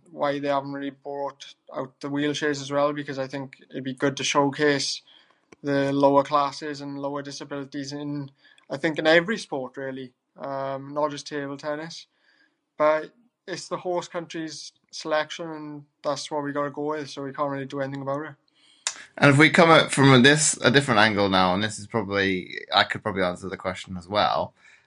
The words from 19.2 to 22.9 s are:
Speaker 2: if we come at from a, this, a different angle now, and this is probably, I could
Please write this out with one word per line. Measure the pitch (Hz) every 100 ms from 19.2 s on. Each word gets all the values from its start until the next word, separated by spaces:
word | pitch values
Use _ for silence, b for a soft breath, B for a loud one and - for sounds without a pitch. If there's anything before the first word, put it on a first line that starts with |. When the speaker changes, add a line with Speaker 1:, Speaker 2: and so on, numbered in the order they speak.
| 143
Speaker 2:
if | 139
we | 156
come | - 165
at | 156 -
from | - 139
a, | 131
this, | 131 151 - -
a | 117
different | 123 139 110
angle | 107 101 101
now, | 95 92
and | 90
this | 107 104
is | 104
probably, | 117 98 101 98 92 - - -
I | 92
could | 104